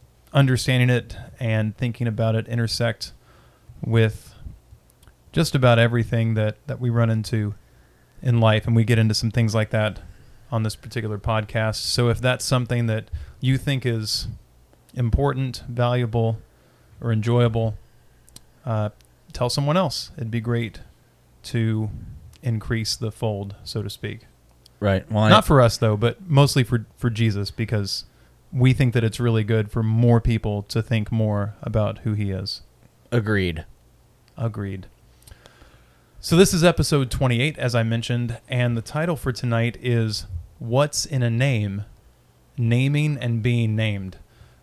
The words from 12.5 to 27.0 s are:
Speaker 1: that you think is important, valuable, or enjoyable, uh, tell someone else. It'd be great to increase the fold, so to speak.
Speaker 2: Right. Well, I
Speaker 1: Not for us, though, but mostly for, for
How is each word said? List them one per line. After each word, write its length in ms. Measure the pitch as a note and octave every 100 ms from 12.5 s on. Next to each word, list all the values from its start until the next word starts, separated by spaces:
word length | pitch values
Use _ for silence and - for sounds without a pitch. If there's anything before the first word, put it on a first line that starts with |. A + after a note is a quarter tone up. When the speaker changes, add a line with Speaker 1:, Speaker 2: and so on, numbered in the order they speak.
| B2+ A#2+ A#2+ A#2
Speaker 1:
that 240 | A2 - - - -
you 160 | B2+ C3
think 260 | D3 C3+
is 440 | B2 A2+ G#2+ - - - - _ _ _ _
important, 680 | - A#2+ - C#3 C3 C3+ - -
valuable, 680 | B2 A#2+ B2 A#2 A#2 A2+ A2+ - _ _ _ _ -
or 100 | A2+
enjoyable, 640 | A2 G#2+ A#2+ A#2+ A2+ A2+ A2 - _ _ _ _ - - _
uh, 240 | C3 A2 G#2 - _ _ -
tell 160 | - B2
someone 260 | C#3+ C#3+ E3+
else. 340 | E3+ - - -
It'd 140 | A#2
be 100 | A#2
great 400 | A2+ A#2 A2 - - _ _ _ _ _
to 480 | - A#2+ A2+ A2 G#2+ - - - - -
increase 540 | B2+ A2 - A2+ G#2 -
the 160 | A2+
fold, 420 | - A2+ G2+ G2+ G2
so 200 | - A2+
to 80 | G2+
speak. 320 | - A2 A2+ - _ _ _ _ _
Speaker 2:
Right. 280 | G2+ F#2+ -
Well, 120 | G#2+
I 40 | A2
Speaker 1:
Not 160 | G#3
for 160 | - C#3+
us, 160 | A#2+ -
though, 200 | A2+ G#2
but 280 | A#2 - F#3+
mostly 360 | C#3+ C#3+ C#3
for, 220 | A#2+ A#2+ A2
for 140 | -